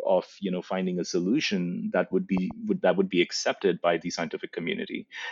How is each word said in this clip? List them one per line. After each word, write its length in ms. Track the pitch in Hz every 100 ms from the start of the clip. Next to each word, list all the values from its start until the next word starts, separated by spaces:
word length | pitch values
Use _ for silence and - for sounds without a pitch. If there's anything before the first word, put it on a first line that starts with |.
| -
of, 200 | 92 - -
you 120 | 98
know, 100 | 90
finding 380 | - 95 92 90
a 60 | 85
solution 840 | 90 90 139 - 98 87 90 107
that 180 | - -
would 140 | - -
be, 220 | 95 92 - 107
would, 160 | 95
that 140 | - 92
would 140 | 95
be 120 | 87
accepted 600 | 85 - 123 131 98 87
by 160 | 85 85
the 120 | 87
scientific 440 | - 82 - -
community, 540 | - 82 - - - - - -